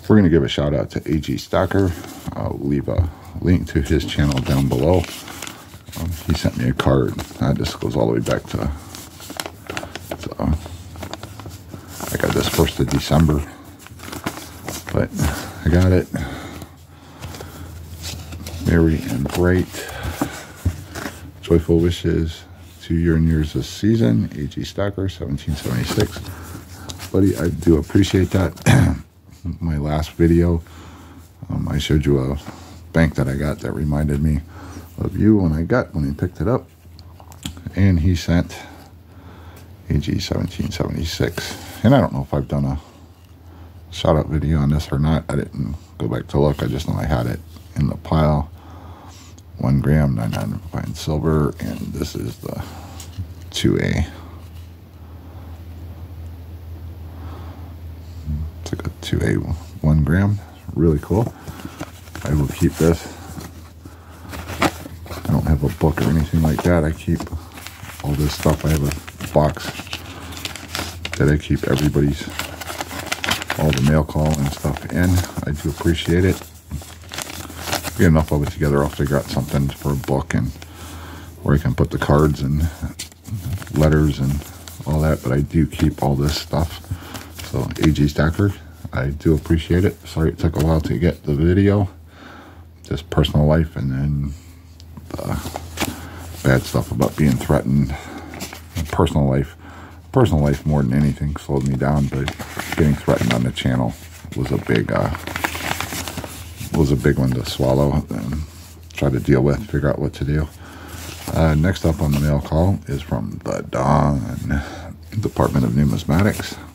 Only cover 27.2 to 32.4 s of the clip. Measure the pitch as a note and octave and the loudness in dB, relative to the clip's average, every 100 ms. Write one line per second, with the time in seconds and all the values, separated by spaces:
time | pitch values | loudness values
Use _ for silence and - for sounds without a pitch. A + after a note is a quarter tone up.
27.2 | G2 - E2+ D#2+ E2+ D#2 - G2+ F#2+ G2 | 2 2 -2 2 4 4 6 2 4 4
28.2 | F2+ F#2+ F2 - - B2+ F2 C#2+ - _ | 4 2 0 0 6 6 6 2 -8 _
29.2 | - - E2+ D#2+ E2 D2+ D2 D2+ D2 - | -20 -12 -10 -4 -2 0 0 0 -2 2
30.2 | E2+ E2+ E2+ E2+ - - - - - - | 6 6 6 2 -2 -20 -20 -20 -20 -20
31.2 | - - - - - C#2+ D2 D2+ C#2+ C#2 | -20 -20 -6 -4 -2 -2 2 2 4 2
32.2 | C2 C#2+ | 2 -4